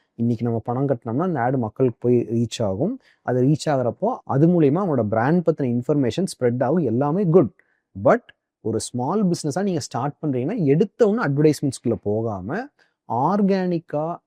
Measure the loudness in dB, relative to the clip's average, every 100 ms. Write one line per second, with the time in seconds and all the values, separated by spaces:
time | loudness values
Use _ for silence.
0 | _ -4 -2 0 -2 -2 -4 -2 0 -2
1 | -2 -4 -2 -2 0 -2 -4 0 0 0
2 | 2 2 2 -2 -2 -2 -4 -2 -4 -4
3 | _ _ -4 0 2 2 0 -2 -2 -2
4 | -4 -4 -2 2 4 4 4 2 0 0
5 | 0 0 2 2 0 -2 -2 -2 0 0
6 | 0 -2 -4 -2 -2 0 0 0 0 0
7 | 0 0 4 4 4 -2 _ _ _ -2
8 | 2 2 0 _ _ _ -6 -4 -6 -6
9 | -2 0 0 0 -4 -4 -2 -4 -4 -4
10 | -6 -4 -4 -2 -2 0 2 4 2 2
11 | 2 2 0 2 2 2 -2 -2 -2 -2
12 | -2 -2 -2 -6 -6 -8 -8 _ _ _
13 | -8 -2 0 2 2 0 0 -4 -4 -6
14 | -6 -8